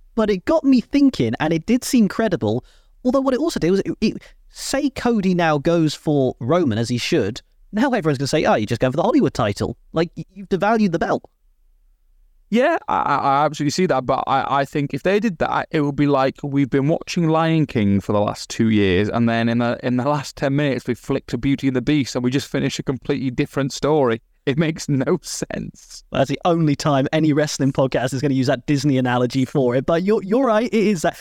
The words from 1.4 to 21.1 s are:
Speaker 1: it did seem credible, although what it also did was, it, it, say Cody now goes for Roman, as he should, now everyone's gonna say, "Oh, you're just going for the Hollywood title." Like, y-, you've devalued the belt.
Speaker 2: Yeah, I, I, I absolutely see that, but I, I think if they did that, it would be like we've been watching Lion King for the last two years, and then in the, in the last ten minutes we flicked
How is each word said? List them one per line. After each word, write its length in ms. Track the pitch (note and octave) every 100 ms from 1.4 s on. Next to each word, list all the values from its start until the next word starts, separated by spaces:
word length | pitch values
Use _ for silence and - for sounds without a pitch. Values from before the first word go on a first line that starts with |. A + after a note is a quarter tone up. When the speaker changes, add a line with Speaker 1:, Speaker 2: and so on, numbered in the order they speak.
| D#3
Speaker 1:
it 140 | E3 -
did 160 | B3
seem 240 | - B3 G3
credible, 580 | - A3+ D3+ G#2+ A#2 - - _ _ B3+
although 160 | C4+
what 140 | C4+ B3+
it 40 |
also 200 | D#4+ -
did 100 | D#3+
was, 120 | G3
it, 120 | - -
it, 160 | A3 - - - -
say 400 | - - C4+ D4
Cody 460 | - B3 A3+ F#3 F3+
now 240 | E3 D3+
goes 340 | D3+ E3+ D#3
for 420 | - - D3 C3 -
Roman, 400 | A#2+ E3+ D#3 G#2+
as 100 | A2+
he 80 | A#2+
should, 460 | - E3 G2+ B2+ - _ -
now 200 | G#3 C4+
everyone's 260 | A#3 D#3 C3
gonna 100 | C#3
say, 180 | D#3 G3
"Oh, 100 | E3+
you're 100 | G#2+
just 160 | A#2
going 120 | C3
for 40 | C#3
the 60 |
Hollywood 300 | F#3 D4 D#3+
title." 440 | - A2 - G2 - _
Like, 180 | - E3+ -
y-, 80 | -
you've 160 | G3 F#3+
devalued 440 | F#3 G3+ A3+ G#3
the 40 | E3
belt. 320 | - - - _ _ _ _ _ _ _ _ _ _ _ -
Speaker 2:
Yeah, 280 | A3+ C#4+ E4 -
I, 140 | -
I, 140 | - C#3+
I 280 | B2 C#3 D3+
absolutely 260 | D3 D3
see 140 | - F3+
that, 180 | C3 B2+
but 180 | C3 -
I, 360 | C3+ - C3+
I 40 | C#3+
think 280 | D#3+ D#3+
if 100 | C#3+
they 160 | F3+ G#3
did 180 | G#3+ E3
that, 280 | - B2 -
it 120 | D#3
would 160 | C#3+ C#3
be 100 | C#3+
like 300 | C#3 C3+ -
we've 280 | C#3+ C#3 C3+
been 180 | C#3 C#3
watching 400 | E3+ - - D#3+
Lion 380 | D#3+ E3 D#3+ D3+
King 340 | A#2+ G2+ G2
for 140 | -
the 80 | G#2
last 280 | G#2 - -
two 200 | - A2+
years, 400 | G#2+ G2 F2+ G#2
and 180 | - A#2
then 220 | A#2 A#2
in 80 | A#2
the, 200 | A#2+ -
in 140 | B2+ B2
the 100 | C3
last 300 | D3 C3+ -
ten 180 | C#3+ C#3
minutes 320 | D3 A#2+ -
we 80 | A#2
flicked 340 | -